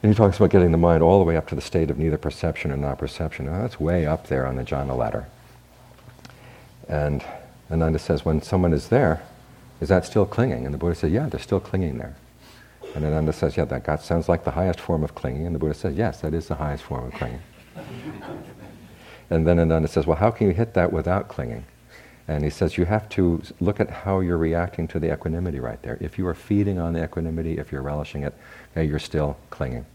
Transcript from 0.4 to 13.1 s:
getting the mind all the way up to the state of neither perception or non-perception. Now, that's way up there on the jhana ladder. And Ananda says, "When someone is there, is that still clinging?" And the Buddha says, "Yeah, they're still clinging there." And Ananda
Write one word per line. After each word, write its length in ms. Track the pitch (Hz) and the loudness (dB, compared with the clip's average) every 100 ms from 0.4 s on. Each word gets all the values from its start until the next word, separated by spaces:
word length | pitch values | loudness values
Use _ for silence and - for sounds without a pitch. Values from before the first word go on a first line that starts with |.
| 95 | 6
getting 200 | 98 90 | 8 6
the 80 | 82 | 6
mind 240 | 87 82 | 6 6
all 160 | 82 98 | 8 8
the 60 | |
way 120 | 85 82 | 6 2
up 100 | 76 | 0
to 60 | |
the 60 | 82 | -6
state 300 | - 92 80 | -2 -2 0
of 80 | 64 | 0
neither 200 | 80 76 | 0 -2
perception 520 | 76 - 85 76 78 | -4 -4 -4 -4 -4
or 60 | 69 | -4
non-perception. 720 | 71 67 - - 80 - 67 | -4 -4 -8 -6 -8 -6 -6
Now, 160 | 87 | -4
that's 180 | 120 - | -6 -4
way 260 | 78 90 76 | 0 0 2
up 200 | 80 - | -2 -2
there 200 | 65 65 | -4 -2
on 100 | 65 | -4
the 80 | |
jhana 320 | 62 69 69 64 | -4 -4 -4 -2
ladder. 300 | 57 - - - - - - - - - - - - - - - - - - | -2 -4 -10 -18 -20 -20 -20 -20 -20 -20 -20 -20 -20 -20 -20 -20 -20 -20 -6
And 360 | 76 73 71 - - - - - | -2 0 -2 -6 -14 -18 -20 -4
Ananda 280 | 82 80 80 | 0 2 0
says, 260 | - 156 | 0 0
"When 180 | - 78 | 2 0
someone 300 | - 98 90 | 2 2 4
is 160 | 78 - | 2 4
there, 340 | 120 117 80 - - - - - - | 4 4 2 -4 -20 -20 -20 -20 -10
is 80 | - | 2
that 160 | 92 | 2
still 220 | - 110 98 | 4 2 2
clinging?" 380 | - 123 64 | 2 0 0
And 100 | 64 | -4
the 40 | 73 | -2
Buddha 160 | 85 | -2
says, 160 | 82 80 | 0 0
"Yeah, 180 | 95 151 | 0 0
they're 120 | - | -6
still 200 | - 98 | -2 -2
clinging 380 | - 95 87 62 | 0 -2 -2 -4
there." 180 | - - - - - - - - - | -10 -14 -20 -20 -20 -20 -20 -20 -12
And 100 | - | -4
Ananda 280 | 76 | 0